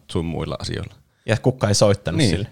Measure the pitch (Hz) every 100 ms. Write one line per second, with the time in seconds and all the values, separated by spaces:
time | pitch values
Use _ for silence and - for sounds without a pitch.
0 | - 87 82 76 78 - - 71 - -
1 | _ _ 120 107 131 - 104 98 104 98
2 | - 92 117 90 110